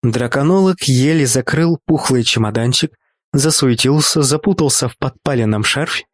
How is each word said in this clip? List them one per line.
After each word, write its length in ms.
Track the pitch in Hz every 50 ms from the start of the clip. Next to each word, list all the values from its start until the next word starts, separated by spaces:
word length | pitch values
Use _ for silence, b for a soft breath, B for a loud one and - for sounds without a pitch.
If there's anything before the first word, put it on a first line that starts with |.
Драконолог 800 | - 120 113 117 120 120 - 139 139 156 185 196 190 190 180 - -
еле 440 | 143 131 123 131 147 160 160 143
закрыл 520 | 123 113 131 120 - - 147 165 170 170 143 _
пухлый 380 | - 156 143 - - 131 123 113
чемоданчик, 720 | - - 117 110 107 104 113 113 123 135 - - 151 _ _ _ _ _ _ _ _
засуетился, 920 | - 143 135 151 156 - 139 131 120 117 - 127 143 151 151 - - 160 147
запутался 640 | 127 143 156 - 208 190 - 160 139 - - - 120
в 80 | -
подпаленном 680 | _ - 135 - _ _ 151 143 123 113 107 107 104 107
шарфе 420 | - - 139 151 - - - - _